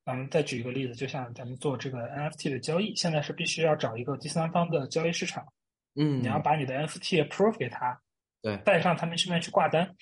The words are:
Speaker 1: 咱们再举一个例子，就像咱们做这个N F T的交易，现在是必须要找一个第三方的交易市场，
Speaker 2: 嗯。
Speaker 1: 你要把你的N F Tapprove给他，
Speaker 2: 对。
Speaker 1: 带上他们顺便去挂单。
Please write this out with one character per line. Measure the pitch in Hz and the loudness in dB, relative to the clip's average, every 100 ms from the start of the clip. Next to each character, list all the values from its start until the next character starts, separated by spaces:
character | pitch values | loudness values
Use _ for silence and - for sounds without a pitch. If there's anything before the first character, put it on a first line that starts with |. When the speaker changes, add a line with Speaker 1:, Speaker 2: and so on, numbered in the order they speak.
| - | -6
Speaker 1:
咱 | 127 | -6
们 | 135 | 0
再 | 165 | 0
举 | 143 123 | 0 -2
一 | |
个 | 123 | -4
例 | 131 127 | -4 -4
子， | 117 | -4
就 | 131 | -6
像 | 139 120 | -6 -8
咱 | 117 123 | -10 -10
们 | 127 | -6
做 | 151 127 | -4 -4
这 | 139 | -6
个 | 127 120 | -6 -8
N | 143 | -6
F | 151 - | -6 -6
T | 160 | -4
的 | 127 | -4
交 | - 170 | -2 -2
易， | 214 - | -2 -2
现 | 170 | 0
在 | 156 | 0
是 | 143 | -2
必 | 156 165 | -4 -4
须 | - | 2
要 | 160 151 | 2 4
找 | 127 113 | 0 -4
一 | |
个 | 127 135 | -4 -6
第 | 147 | -2
三 | 170 165 | -2 2
方 | 175 170 | 2 2
的 | 160 127 | 0 0
交 | 160 165 | 0 0
易 | |
市 | 170 180 | -2 -4
场， | 127 - _ _ _ _ 143 | -6 -12 _ _ _ _ 0
Speaker 2:
嗯。 | 151 131 | 2 2
Speaker 1:
你 | 123 | 2
要 | 151 | 2
把 | 147 156 | 4 2
你 | 131 | 2
的 | 131 | -2
N | 151 | -2
F | - | -4
Tapprove | - 170 147 - 208 214 | 0 2 2 4 2 4
给 | 123 | -4
他， | - 131 131 _ _ _ _ | -2 -4 -4 _ _ _ _
Speaker 2:
对。 | 107 101 - | -4 2 4
Speaker 1:
带 | 175 | 6
上 | 180 165 | 6 2
他 | 165 | 0
们 | 165 | -2
顺 | 180 | 0
便 | 170 | 0
去 | - | 2
挂 | 190 156 | 2 4
单。 | 156 185 - | 4 0 -4